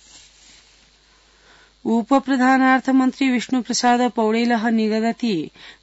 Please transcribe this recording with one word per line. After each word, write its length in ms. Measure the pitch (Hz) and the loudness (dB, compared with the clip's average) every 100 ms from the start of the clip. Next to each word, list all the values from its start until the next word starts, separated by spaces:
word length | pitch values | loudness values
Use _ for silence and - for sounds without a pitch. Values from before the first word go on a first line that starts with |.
| _ - - _ - - _ _ _ _ _ _ _ _ _ - _ _ | _ -20 -20 _ -20 -20 _ _ _ _ _ _ _ _ _ -20 _ _
उपप्रधानार्थमन्त्री 1500 | - 226 214 277 262 269 254 262 262 262 254 262 262 - 269 | -4 -2 2 0 0 0 2 4 4 2 2 2 2 0 -2
विष्णुप्रसाद 800 | 247 - 254 214 233 247 240 247 | -2 -2 -6 -4 -2 0 2 0
पौडेलः 580 | - 214 226 240 240 233 | 0 -2 0 0 0 0
निगदति, 800 | 226 220 220 226 - 233 175 147 - - - | 0 0 -2 -2 -4 -4 -4 -6 -14 -20 -14